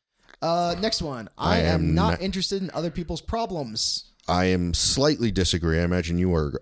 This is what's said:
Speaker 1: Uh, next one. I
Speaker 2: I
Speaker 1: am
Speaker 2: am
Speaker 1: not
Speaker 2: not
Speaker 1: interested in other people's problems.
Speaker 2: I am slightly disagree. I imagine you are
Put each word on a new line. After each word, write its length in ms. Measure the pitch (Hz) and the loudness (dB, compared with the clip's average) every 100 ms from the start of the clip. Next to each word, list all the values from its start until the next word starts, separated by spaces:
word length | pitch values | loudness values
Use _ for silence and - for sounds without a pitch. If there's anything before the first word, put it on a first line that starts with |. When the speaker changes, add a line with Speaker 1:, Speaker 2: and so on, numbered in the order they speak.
| _ _ - - | _ _ -20 -6
Speaker 1:
Uh, 340 | 156 175 175 175 | -2 0 0 -2
next 220 | 220 - | -2 -2
one. 260 | 160 127 104 - | -4 -8 -12 -4
I 180 | 87 87 | 0 2
Speaker 2:
I 20 | |
Speaker 1:
am 200 | 82 87 85 | 4 2 2
Speaker 2:
am 60 | |
Speaker 1:
not 160 | 82 - | 2 2
Speaker 2:
not 100 | 87 | 0
Speaker 1:
interested 400 | 190 190 180 196 | -2 -4 -4 -4
in 80 | 185 | -4
other 160 | - 170 | -4 -4
people's 300 | 170 165 165 | -6 -6 -8
problems. 840 | - 226 226 175 123 107 - - - _ - | -6 -6 -4 -6 -6 -4 -4 -4 -8 _ 0
Speaker 2:
I 180 | 87 92 | 2 2
am 280 | 92 87 | 2 0
slightly 560 | 85 - - 147 147 117 | 2 2 4 2 2 0
disagree. 500 | 92 87 87 82 80 | 2 0 2 2 2
I 40 | |
imagine 340 | 87 90 85 85 | 2 0 0 0
you 160 | 92 | 2
are 260 | 82 73 - | 2 0 -4